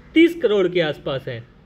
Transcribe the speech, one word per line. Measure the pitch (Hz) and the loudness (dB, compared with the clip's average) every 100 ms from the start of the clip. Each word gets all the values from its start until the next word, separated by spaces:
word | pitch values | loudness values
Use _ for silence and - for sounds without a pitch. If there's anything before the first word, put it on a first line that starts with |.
| - | -2
तीस | 311 339 - | 2 4 2
करोड़ | 214 208 180 | -2 0 0
के | 180 | 0
आसपास | 156 143 160 135 143 | -2 -4 -8 -8 -8
है, | 117 120 _ | -14 -16 _